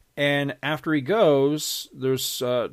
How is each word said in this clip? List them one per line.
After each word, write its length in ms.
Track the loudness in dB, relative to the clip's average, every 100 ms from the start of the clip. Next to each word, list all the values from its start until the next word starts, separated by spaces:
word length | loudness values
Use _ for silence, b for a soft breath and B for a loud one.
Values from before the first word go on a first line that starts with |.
| _ -4
And 380 | 0 0 -2 -6
after 320 | -6 -4 0
he 80 | -2
goes, 840 | 0 4 4 6 4 0 -4 -8 -10
there's, 480 | -6 -2 -2 -2 -4
uh, 280 | -2 -2 -2